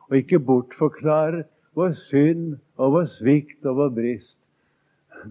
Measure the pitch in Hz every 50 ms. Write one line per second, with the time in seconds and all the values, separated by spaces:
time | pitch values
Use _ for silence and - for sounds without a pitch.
0 | _ _ 139 135 135 - 180 165 131 131 131 123 123 - - - 160 151 - -
1 | 147 156 151 156 156 160 170 170 156 - _ _ _ _ _ 156 180 185 151 -
2 | - - 139 139 147 160 170 165 165 165 147 - _ _ _ - 131 135 143 170
3 | 170 131 - - 107 131 147 147 147 - - _ - 139 127 139 143 143 120 113
4 | 117 120 120 101 - _ _ _ _ _ _ _ _ _ _ _ _ _ _ _
5 | _ _ - - - 107